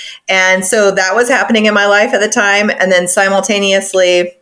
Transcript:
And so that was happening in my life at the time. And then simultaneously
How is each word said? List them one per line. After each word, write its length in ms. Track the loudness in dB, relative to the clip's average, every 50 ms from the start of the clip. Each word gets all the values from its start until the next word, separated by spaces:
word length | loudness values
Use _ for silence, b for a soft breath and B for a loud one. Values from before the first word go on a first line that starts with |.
| B B B B B
And 380 | -2 -2 0 2 2 0 0 0
so 260 | -2 0 0 2 2
that 240 | 2 0 -2 0 0
was 140 | 0 0 0
happening 360 | 0 0 0 0 0 0 2
in 80 | 2 2
my 120 | 2 2
life 280 | 2 2 2 2 0 0
at 80 | -2
the 80 | -2 -2
time. 400 | -2 0 0 0 0 0 0 -2
And 220 | -2 -2 0 0
then 160 | 0 0 0
simultaneously 1300 | 0 0 0 0 0 0 0 -2 -2 -2 -2 0 0 0 -2 -2 -2 0 0 2 2 2 0 0 -2 -6 _